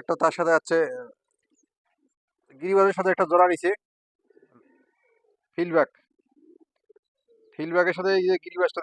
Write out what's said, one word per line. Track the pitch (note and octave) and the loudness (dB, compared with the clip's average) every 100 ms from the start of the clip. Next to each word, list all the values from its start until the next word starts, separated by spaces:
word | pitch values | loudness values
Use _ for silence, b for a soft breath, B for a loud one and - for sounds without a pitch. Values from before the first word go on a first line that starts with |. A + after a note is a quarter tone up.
একটা | - E3 | 0 -2
তার | E3 E3 | -2 0
সাথে | E3 D#3+ | 0 0
আছে, | - E3 D3 B2+ A#2+ - _ _ _ _ _ _ _ _ _ _ _ _ _ C3+ | 0 -2 -2 -6 -14 -20 _ _ _ _ _ _ _ _ _ _ _ _ _ -10
গিরিবাজের | E3+ G3 G3 F#3+ | 0 4 4 2
সাথে | F#3+ | 0
একটা | F3+ F3 | 0 2
জোড়া | F3 F3+ | 4 4
নিছে | E3+ - - _ _ _ _ _ _ _ _ _ A5+ _ _ _ _ _ _ _ | 2 -2 -4 _ _ _ _ _ _ _ _ _ _ _ _ _ _ _ _ _
ফিল্ডব্যাক। | - F3 E3 - _ _ _ _ _ _ _ _ _ _ _ _ _ _ _ _ | -8 -2 0 -2 _ _ _ _ _ _ _ _ _ _ _ _ _ _ _ _
ফিল্ডব্যাকের | - D#3 F3 F3+ F3 | -14 -4 -2 0 -2
সাথে | F#3 F#3+ | -2 -2
এই | F#3 | 0
যে | F#3 | -2
গিরিবাজটা | F3+ F3+ F3 - | -6 -4 -4 -2